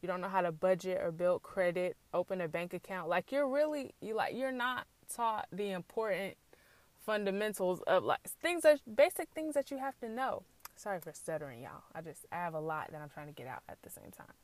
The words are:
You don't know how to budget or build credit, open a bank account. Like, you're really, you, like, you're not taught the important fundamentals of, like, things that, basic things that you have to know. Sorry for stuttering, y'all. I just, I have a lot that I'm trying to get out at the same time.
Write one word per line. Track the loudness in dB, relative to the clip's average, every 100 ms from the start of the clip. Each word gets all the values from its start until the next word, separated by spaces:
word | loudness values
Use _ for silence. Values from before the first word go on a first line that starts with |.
You | -2
don't | -2
know | 0
how | 2
to | 2
budget | 2 2 4 2 0
or | 0
build | 2 2 2
credit, | 0 0 2 2 0 -2 _
open | -2 0 -2
a | -2
bank | -2 -2
account. | -6 -6 -6 0
Like, | 0 2
you're | 0 2
really, | 4 2 2 -4 -10
you, | -6
like, | -2 -2
you're | -2 -4
not | -2 -2 -2 -6 _ -14
taught | -2 -2 0 -4
the | -4 -2
important | -4 -4 -2 0 0 -2 -6 _ -20 -20 -20 _ _
fundamentals | -2 0 2 0 0 0 0 2 4
of, | 4
like, | 4 0 -2 -4
things | 0 6
that, | 8 8 4
basic | 6 6 6 -6
things | -4 -2
that | -2 -2
you | -4
have | -4 -6
to | -8
know. | -2 -2 -2 -8 _ -20
Sorry | -10 -4 -4
for | -6
stuttering, | -10 -4 -4 -4 -10
y'all. | -12 -14 -14
I | -12
just, | -12 -14 -8
I | -6
have | -4
a | -4
lot | -4 -4 -6
that | -10
I'm | -12
trying | -12 -14
to |
get | -12 -12
out | -12 -12
at | -18
the | -16
same | -18 -18
time. | -20 -20 -20